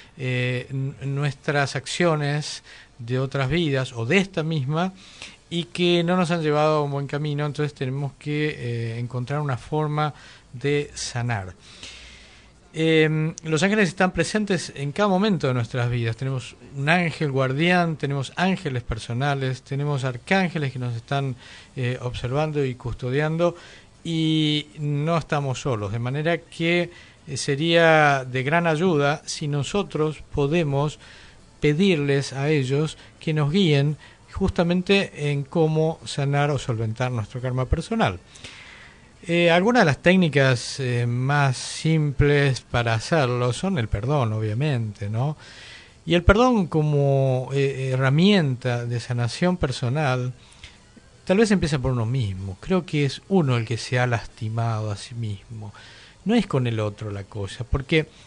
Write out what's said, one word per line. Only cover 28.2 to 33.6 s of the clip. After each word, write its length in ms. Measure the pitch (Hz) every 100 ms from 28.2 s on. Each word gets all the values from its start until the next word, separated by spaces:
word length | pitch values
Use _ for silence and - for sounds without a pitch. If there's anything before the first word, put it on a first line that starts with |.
| 127
de 180 | 131
gran 240 | 131 170 170
ayuda 560 | 156 185 147 143 151 -
si 220 | - 147
nosotros 760 | 143 127 202 196 151 156 - - -
podemos 640 | 143 175 147 139 147 - - - - - - -
pedirles 760 | 151 151 196 156 139 139 -
a 160 | 135 147
ellos 480 | 151 127 139 156 - - -
que 140 | 165 151
nos 160 | 143
guíen 440 | 190